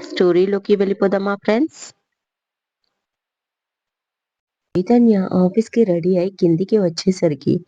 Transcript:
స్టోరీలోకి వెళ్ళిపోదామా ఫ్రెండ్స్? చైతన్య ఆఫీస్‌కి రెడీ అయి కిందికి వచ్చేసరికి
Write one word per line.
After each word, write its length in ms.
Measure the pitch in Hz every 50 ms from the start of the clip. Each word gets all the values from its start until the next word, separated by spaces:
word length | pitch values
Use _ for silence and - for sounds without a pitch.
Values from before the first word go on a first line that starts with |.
| -
స్టోరీలోకి 720 | - - - 185 180 170 175 190 196 202 196 196 - 208
వెళ్ళిపోదామా 600 | 190 202 196 196 - 196 196 202 196 196 202 202
ఫ్రెండ్స్? 460 | 202 - - 214 233 311 - - - - - - _ _ _ _ _ _ _ _ _ _ _ _ _ _ _ _ _ _ _ _ _ _ _ _ _ _ _ _ _ _ _ _ _ _ _ _ _ _ _ _ _ _ _ _ _ _ _ _ _ _ _ _ _ _ _ -
చైతన్య 420 | 175 185 - 240 247 240 226 208 190 185 - -
ఆఫీస్‌కి 480 | 180 185 180 185 220 220 - - 233 226
రెడీ 320 | 190 170 170 165 180 190
అయి 140 | 175 175 196
కిందికి 480 | 190 - 185 170 165 165 190 190 220 214
వచ్చేసరికి 720 | 190 170 165 - - 196 185 - 180 160 147 135 - - 143 165 -